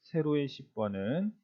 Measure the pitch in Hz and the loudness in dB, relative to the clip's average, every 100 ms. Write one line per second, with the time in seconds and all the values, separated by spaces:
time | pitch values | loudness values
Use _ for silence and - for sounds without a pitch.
0 | - 165 151 147 139 - - - 107 98 | -4 0 2 2 0 -6 -10 -2 -2 0
1 | 101 160 208 - | 0 0 -2 -4